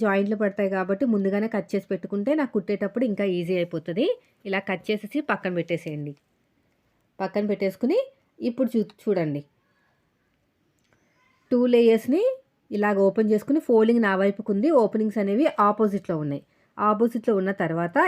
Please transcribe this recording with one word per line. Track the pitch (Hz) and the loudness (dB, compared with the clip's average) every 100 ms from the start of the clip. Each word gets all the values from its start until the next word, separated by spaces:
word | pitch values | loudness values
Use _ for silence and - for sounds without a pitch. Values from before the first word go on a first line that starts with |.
జాయింట్లు | 214 196 202 208 | 0 0 0 0
పడతాయి | 208 190 196 | -2 -2 -2
కాబట్టి | 190 185 196 269 | -2 -2 -2 0
ముందుగానే | 214 196 202 220 | 0 0 -2 -2
కట్ | 220 196 | -4 -4
చేసి | 196 190 | -6 -4
పెట్టుకుంటే | 190 202 202 202 311 | -8 -6 -6 -2 -2
నాకు | 277 214 | -2 -4
కుట్టేటప్పుడు | 180 202 202 214 247 | -4 -4 -4 -2 -2
ఇంకా | 196 202 | -2 -2
ఈజీ | 180 170 185 | -2 -2 -2
అయిపోతుంది. | 175 170 156 170 320 494 _ _ | -2 -6 -6 -2 -2 -2 _ _
ఇలా | 208 196 196 | -6 -6 -4
కట్ | 190 - | -6 -4
చేసేసి | 214 208 285 294 | -6 -4 -6 -4
పక్కన | 202 190 180 | -4 -4 -4
పెట్టేసేయండి. | 165 165 160 151 147 143 _ _ _ _ _ _ _ _ _ - | -4 -4 -6 -10 -10 -12 _ _ _ _ _ _ _ _ _ -10
పక్కన | 190 208 208 | -6 -4 -2
పెట్టేసుకుని | 196 196 190 240 403 539 - _ - | -2 -2 -2 0 0 -2 -8 _ -8
ఇప్పుడు | 233 240 254 | -6 -2 -2
చూ-, | 233 208 - | 0 -2 -6
చూడండి, | - 190 160 143 143 _ _ _ _ _ _ _ _ _ _ _ _ _ _ _ _ _ _ _ - | -4 -2 0 -4 -8 _ _ _ _ _ _ _ _ _ _ _ _ _ _ _ _ _ _ _ -2
టూ | 247 247 | 0 4
లేయర్స్‌ని | 240 233 226 220 294 480 523 _ _ - | 6 6 4 2 0 0 -2 _ _ -10
ఇలాగ | 208 208 196 | -2 0 4
ఓపెన్ | 196 190 220 | 2 2 2
చేసుకుని | 214 - 294 | 2 0 -2
ఫోల్డింగ్ | - 233 220 240 | 2 4 4 4
నా | 220 190 | 2 2
వైపుకు | 196 202 208 | 0 0 -4
ఉంది, | 202 254 311 | 0 2 4
ఓపెనింగ్స్ | 214 233 220 208 | 4 2 -2 -2
అనేవి | 196 202 311 - | -2 2 0 2
ఆపోజిట్లో | 208 214 220 196 - 165 | 2 4 0 0 -4 -4
ఉన్నాయి. | 151 143 - _ _ - | -4 -6 -10 _ _ -4
ఆపోజిట్లో | 208 208 233 233 214 208 | 0 2 0 -2 -2 0
ఉన్న | 190 | 0
తర్వాత | 196 170 160 170 214 | -2 -2 -2 -2 0